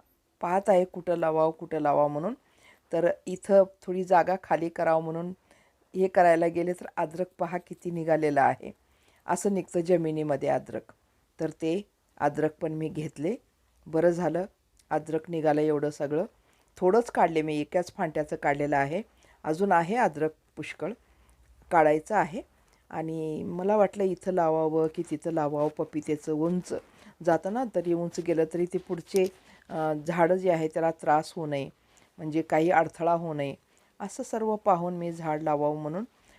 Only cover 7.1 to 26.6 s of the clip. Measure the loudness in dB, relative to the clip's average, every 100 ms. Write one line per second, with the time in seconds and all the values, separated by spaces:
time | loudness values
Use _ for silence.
7.1 | -4 -8 -6 -6 -6 -8 -10 -6 -4 0
8.1 | 2 2 4 4 2 -6 -16 _ _ _
9.1 | _ -4 -2 0 -2 -2 -4 2 2 2
10.1 | -2 -2 -2 0 -2 -2 -10 -12 _ _
11.1 | _ _ -8 -8 -4 -2 -2 -4 _ _
12.1 | -4 -2 0 -2 -2 -6 -6 -6 -6 -8
13.1 | -6 -6 -6 _ _ _ _ -4 2 4
14.1 | 4 0 -2 -4 _ _ _ _ -4 -2
15.1 | -6 -4 -2 2 2 2 2 -2 -4 -4
16.1 | -2 -4 _ _ _ _ -2 2 4 2
17.1 | 2 2 2 -2 -2 -2 -2 -4 -4 -4
18.1 | -2 -4 -2 -2 0 0 0 0 -2 -8
19.1 | _ _ _ -6 -2 2 2 2 0 0
20.1 | 0 -4 -4 _ -14 -14 -10 -10 -10 _
21.1 | _ _ _ _ _ _ 4 6 4 2
22.1 | 0 0 -4 -12 _ _ _ _ -10 -8
23.1 | -6 -6 -6 -8 -4 0 2 2 0 -2
24.1 | -2 -2 0 2 2 0 0 0 -2 -6
25.1 | -6 -4 -2 -2 0 -2 -2 -6 -6 -4
26.1 | -4 -2 -2 0 -2